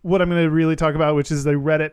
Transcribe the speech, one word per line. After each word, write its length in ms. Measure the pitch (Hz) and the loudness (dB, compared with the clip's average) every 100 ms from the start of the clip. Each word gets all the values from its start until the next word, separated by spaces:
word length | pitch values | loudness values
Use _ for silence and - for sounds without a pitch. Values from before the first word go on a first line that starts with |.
what 220 | 170 185 | -2 0
I'm 60 | 180 | 2
gonna 180 | 170 165 | 2 2
really 260 | 156 160 160 | 2 0 0
talk 180 | 160 | -2
about, 220 | 151 151 147 | 0 0 0
which 140 | 139 | -2
is 140 | 147 | -2
a 80 | 143 | -2
Reddit 380 | 143 143 156 151 | -2 0 0 -2